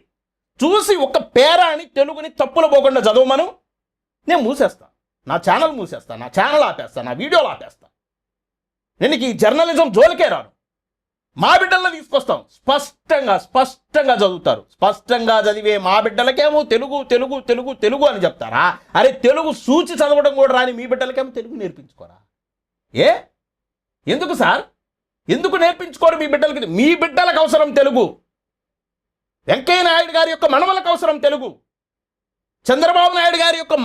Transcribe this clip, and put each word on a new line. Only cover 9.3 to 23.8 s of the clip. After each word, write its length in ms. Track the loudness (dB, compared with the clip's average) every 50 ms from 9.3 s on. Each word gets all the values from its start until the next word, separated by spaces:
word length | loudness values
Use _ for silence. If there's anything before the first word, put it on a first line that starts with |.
| -2 0 0
జర్నలిజం 460 | 2 2 2 0 0 2 0 0 0 4
జోలికే 320 | 4 4 4 4 2 -2 -2 -2
రాను. 160 | -4 -8 -12 _ _ _ _ _ _ _ _ _ _ _ _ _ _ _ _ _
మా 160 | -2 2 4 4 4
బిడ్డలను 300 | 4 2 0 0 0 -2 -4
తీసుకొస్తాం, 460 | -6 -16 _ -4 -4 -2 -2 -6 -6 -6 _ _
స్పష్టంగా, 800 | _ _ -2 -2 -2 -2 -6 _ _ _ _ -2 -2 0 0 -2 -2 -2
స్పష్టంగా 720 | _ _ 0 0 0 -2 _ _ _ _ -2 0 2 2
చదువుతారు. 440 | 2 2 0 0 -2 -2 -2 -2 -2 -6 _ _
స్పష్టంగా 640 | _ -2 -2 -2 -2 _ -4 -4 -2 0 0 0 2 2
చదివే 260 | 0 -2 -2 -2 -2 -2 0 0
మా 80 | 0 0 0 0
బిడ్డలకేమో 560 | -2 -2 0 0 0 0 0 0 2 2 0 0 0 -2
తెలుగు, 260 | -2 -2 -4 -6 -8 -4 -2 -2
తెలుగు, 240 | -2 -2 -2 -6 -10 -4 -4
తెలుగు, 240 | -4 -4 -4 -10 -10 -4 -2
తెలుగు 200 | -2 0 2 0 0
అని 120 | 0 0 -4
చెప్తారా? 400 | -4 -4 -4 -12 -6 -2 0 0 0 -2 -4 _ _ 0 2
అరే, 120 | 2 2 0 2 0
తెలుగు 260 | 2 2 2 0 -4 -6 -6 -2
సూచి 320 | 0 0 0 0 -2 -2 -2
చదవడం 340 | 0 2 2 4 2 2 2 2
కూడా 120 | 2 2 2
రాని 160 | 2 0 -2 -4 -8
మీ 60 | -6
బిడ్డలకేమో 460 | -6 -4 -4 -4 -6 -4 -6 -8 -8 -8 -14
తెలుగు 180 | -14 -14 -14 -12 -12
నేర్పించుకోరా? 560 | -12 -12 -14 -20 _ _ _ -20 -20 _ _ _ _ _ _ _ _ _ _ _ _ _ _ _ _ _
ఏ, 140 | 0 2 2 2 0 -4 _ _ _ _ _ _ _ _ _ _ _